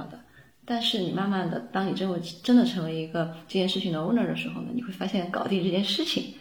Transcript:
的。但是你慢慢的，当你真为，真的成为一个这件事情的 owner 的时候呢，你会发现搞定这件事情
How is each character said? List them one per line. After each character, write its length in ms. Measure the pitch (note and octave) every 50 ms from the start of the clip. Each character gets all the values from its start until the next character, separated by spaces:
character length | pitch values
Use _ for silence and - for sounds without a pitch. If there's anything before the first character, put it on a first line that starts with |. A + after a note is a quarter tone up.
| -
的。 120 | - - - - - - - - - _ _ -
但 180 | - A#3+ A3+
是 180 | A#3 - - G#3
你 120 | F3+ E3
慢 180 | E3+ F#3 G3 G3+
慢 220 | G3 F#3 F3 E3+
的， 80 | E3+ - - - -
当 120 | F#3+ G3
你 80 | F#3 -
真 160 | - F#3+ F#3+
为， 80 | F3 E3+ E3+ - - -
真 140 | - - B3
的 80 | A#3+ G#3+
成 220 | - - F#3 D#3+
为 100 | D#3+ D#3+
一 100 | D#3+ D#3+
个 300 | D#3+ - E3+ E3 E3 - - -
这 140 | - - F#3+
件 80 | F#3 F#3+
事 100 | - F#3
情 140 | - F#3
的 80 | D#3+ D#3
owner 260 | D#3+ F#3+ A#3+ A3+ G3
的 120 | D#3+ D#3+ -
时 100 | - -
候 140 | - -
呢， 80 | - - -
你 80 | -
会 80 | - F#3+ F#3
发 120 | - F3+
现 240 | F#3+ - F#3+ F3 F3+
搞 160 | F#3+ - -
定 160 | F#3+ G3 F#3
这 80 | E3+ F#3+
件 140 | E3+ F#3+ G3+
事 220 | - - - D#4+
情 280 | - - - - - - -